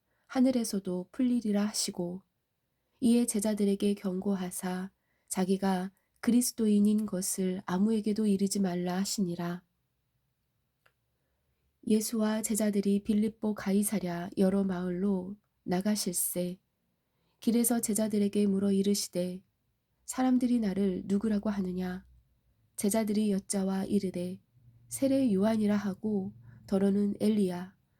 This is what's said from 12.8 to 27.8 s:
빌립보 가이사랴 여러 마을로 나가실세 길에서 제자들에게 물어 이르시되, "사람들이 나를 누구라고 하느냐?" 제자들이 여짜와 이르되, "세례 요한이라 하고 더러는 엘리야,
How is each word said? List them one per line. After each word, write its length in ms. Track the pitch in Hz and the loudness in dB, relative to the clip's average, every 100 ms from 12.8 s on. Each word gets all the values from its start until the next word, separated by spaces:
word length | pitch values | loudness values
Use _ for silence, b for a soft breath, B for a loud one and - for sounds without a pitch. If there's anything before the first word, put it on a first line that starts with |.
| 202 202 | 0 0
빌립보 520 | - 208 220 - 214 208 | 0 0 0 -2 -6 -4
가이사랴 720 | - 196 208 202 180 170 180 - | 0 0 0 -2 -4 -6 -6 0
여러 260 | 190 196 | 2 2
마을로 720 | 196 180 185 175 202 185 185 208 _ _ | 0 -2 -4 -2 -2 -2 -4 -14 _ _
나가실세 960 | - 180 208 214 196 175 - 180 180 180 _ _ _ _ _ _ _ _ | -4 -2 0 -2 -2 -4 -4 -4 -6 -8 _ _ _ _ _ _ _ _
길에서 420 | - 233 233 240 | 0 2 2 0
제자들에게 640 | 226 208 220 208 202 208 208 | 0 0 0 2 2 2 2
물어 260 | 190 202 | 2 2
이르시되, 680 | 196 196 202 - 180 180 185 _ _ _ _ _ _ - | 2 2 0 -2 -4 -6 -8 _ _ _ _ _ _ -10
"사람들이 540 | - 262 254 247 240 | -2 2 2 2 2
나를 440 | 208 185 202 180 - | 0 0 0 0 -2
누구라고 440 | 202 220 208 214 | -2 0 -2 -2
하느냐?" 560 | 202 185 180 185 185 - - _ _ _ _ _ - | -2 -4 -4 -6 -8 -14 -20 _ _ _ _ _ -2
제자들이 560 | 208 220 214 214 214 | 0 2 2 0 2
여짜와 540 | 190 - 202 190 190 - | 0 -2 -2 0 -2 0
이르되, 540 | 202 190 180 180 190 _ _ - _ - | 0 0 -4 -6 -8 _ _ -20 _ -14
"세례 440 | - 269 269 262 | -2 2 2 4
요한이라 440 | 190 214 220 208 208 | 4 2 2 2 2
하고 560 | 202 185 214 208 196 - B B - | -2 -4 -4 -4 -4 -12 B B -2
더러는 480 | 196 196 202 202 208 | 2 2 2 0 0
엘리야, 520 | 208 214 185 175 185 _ | 0 2 0 -2 -10 _